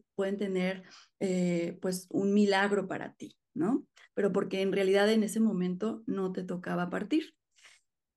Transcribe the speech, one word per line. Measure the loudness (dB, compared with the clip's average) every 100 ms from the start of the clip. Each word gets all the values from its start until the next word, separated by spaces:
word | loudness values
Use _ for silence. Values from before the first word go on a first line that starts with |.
| -12 -4
pueden | -4 -2
tener, | -2 0 -2 -4 -10 -20 -20 _
eh, | -2 0 2 0 -2 -4
pues, | -4 -4 -4
un | -2 2
milagro | 4 4 4 2 0 -2
para | -6 -8 -12
ti, | -18 -18 _
¿no? | -4 -2 -2 -4 _ -10
Pero | -2 0
porque | 0 -2 -2
en | 0
realidad | 2 2 4 4
en | 4
ese | 2 2
momento | 2 2 -2 -2 -4 -4 -6
no | -4 -2
te | -4
tocaba | -6 -6 -4 -2 -2
partir. | -4 -2 -2 -2 -10 _ _ -20 -20 _ _ _